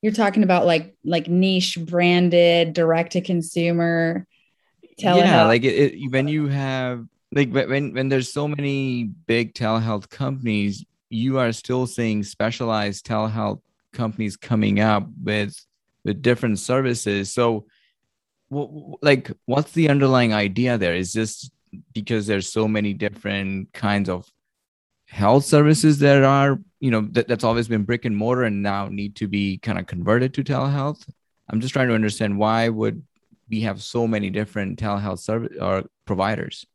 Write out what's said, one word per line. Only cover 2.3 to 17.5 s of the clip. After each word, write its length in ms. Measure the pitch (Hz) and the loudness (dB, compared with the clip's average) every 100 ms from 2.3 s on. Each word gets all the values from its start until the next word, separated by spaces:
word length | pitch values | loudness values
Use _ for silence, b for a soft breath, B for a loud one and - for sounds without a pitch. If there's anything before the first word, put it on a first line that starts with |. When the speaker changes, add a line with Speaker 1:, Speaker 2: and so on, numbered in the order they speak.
| 175 170 170 170 | 6 6 4 2
Speaker 1:
direct 420 | 160 165 165 170 | 0 2 2 0
to 60 | 185 | -4
consumer 1080 | 180 180 165 - 170 170 170 165 165 180 185 _ _ _ _ _ _ - | -2 -4 -2 -2 0 0 0 0 0 -2 -8 _ _ _ _ _ _ -4
telehealth. 200 | 202 180 | 4 6
Speaker 2:
Yeah, 280 | 185 156 | 6 6
like, 200 | 107 120 | 6 6
it, 300 | 131 95 143 | 4 4 2
it, 180 | 85 131 | 0 -4
when 160 | 131 143 | 0 0
you 180 | 151 147 | 0 -2
have, 580 | 139 135 131 127 123 113 _ _ | -2 -2 -4 -4 -6 -12 _ _
like, 180 | 143 135 | 0 0
wh-, 180 | 131 - | 0 0
when, 240 | 135 143 | -2 -2
when 140 | 127 135 | -4 0
there's 240 | 135 127 | 0 -2
so 140 | - 147 | -4 -4
many 640 | 147 143 139 135 123 113 - - | -4 -4 -2 -2 -4 -6 -10 -2
big 280 | 113 113 | 0 0
telehealth 540 | - 113 113 113 107 - | -2 -2 0 0 -4 -6
companies, 760 | - 135 135 120 107 101 101 - _ _ | -6 -6 -4 -2 -2 -2 -4 -14 _ _
you 300 | 113 127 135 | -4 -2 0
are 100 | 123 | 0
still 340 | 113 - 127 | -2 -4 -2
seeing 380 | 127 - 113 107 | -2 -2 -2 -2
specialized 840 | 101 - 107 117 117 110 104 98 - | -4 -4 -4 -2 -2 -2 -2 -6 -4
telehealth 540 | 110 110 110 104 101 _ _ _ | -2 -2 -2 -4 -6 _ _ _
companies 440 | - 113 107 107 - | -6 -6 -4 -6 -6
coming 420 | - 117 104 101 | -2 0 2 4
up 300 | 110 104 95 - | 4 2 -2 -10
with, 400 | 95 107 101 - _ _ _ _ | -4 -4 -4 -8 _ _ _ _
with 180 | - 101 | -6 0
different 380 | 127 120 120 101 | 2 2 0 -2
services. 720 | - 131 131 120 - 101 98 | -2 -2 0 -2 -2 -2 -2
So, 340 | - 120 | 0 0